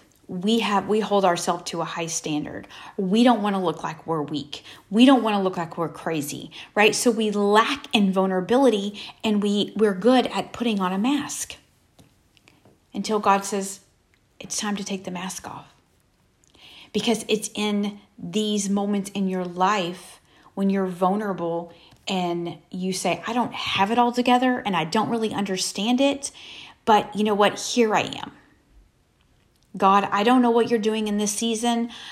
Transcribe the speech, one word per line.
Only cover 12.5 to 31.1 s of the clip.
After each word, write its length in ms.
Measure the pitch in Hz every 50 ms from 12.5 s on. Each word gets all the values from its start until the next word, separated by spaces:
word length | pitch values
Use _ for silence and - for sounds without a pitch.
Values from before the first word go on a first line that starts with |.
| _ _ _ _ _ _ _ _ -
until 260 | 202 196 - 214 214
God 240 | 202 208 196 196 196
says, 360 | - 214 196 190 196 - - _ _ _ _ _ _ _ _ _ _ _ -
"It's 180 | - - -
time 180 | - - 208 202
to 80 | 196 196
take 200 | - 196 185 185
the 80 | 190
mask 360 | 180 175 180 190 - - -
off." 260 | - 90 - - - _ _ _ _ _ _ _ _ _ _ _ _ _ _ _ _ _ _ - - - - - - -
Because 320 | 214 - 240 220 214 -
it's 220 | - 214 214 - - -
in 440 | 208 208 208 208 202 202 202 208 - - _ _
these 520 | - - 175 170 214 214 214 208 208 196 196
moments 400 | 196 202 202 202 208 202 190 -
in 160 | - 202 190 190
your 160 | 185 185 180
life 760 | 180 175 175 180 190 214 202 175 170 180 190 - - - - _ _ _ _ _ - _
when 160 | - 196 196
you're 160 | 196 196 190
vulnerable 880 | 185 180 170 190 180 196 208 214 202 185 165 175 170 170 170 170 - - - - - - _ _
and 520 | - 196 185 180 175 175 175 170 175 170 - _ _
you 240 | - 185 185 190 185
say, 300 | 185 - 185 165 - -
"I 80 | 214 226
don't 200 | 247 226 - -
have 380 | - - - - - 196 202
it 60 | 233
all 140 | 240 240 240
together 500 | 240 294 240 254 247 247 254 254 254 240 -
and 120 | 208 190
I 100 | 170 160
don't 240 | 165 - 220 208 -
really 240 | 233 226 220 214 -
understand 640 | 190 202 190 190 185 - - - 190 196 233 247 247
it, 320 | 277 277 277 277 - - - - - - - - - - - _ _
but 300 | - 214 208 - - -
you 80 | 196 214
know 120 | 220 208
what? 240 | 196 208 196 - -
Here 360 | - - - 240 233 214 208
I 60 | 165
am. 320 | - - - - - - - - _ _ _ _ _ _ _ - _ _ _ _ _ _ _ _ _ _ _ _ _ _ _ _ _ _ -
God, 320 | 185 202 190 196 202 196 -
I 120 | - 202 208
don't 180 | 240 254 254
know 80 | 240 240
what 220 | 233 240 226 -
you're 80 | 240 226
doing 280 | 202 220 214 220 214
in 120 | 214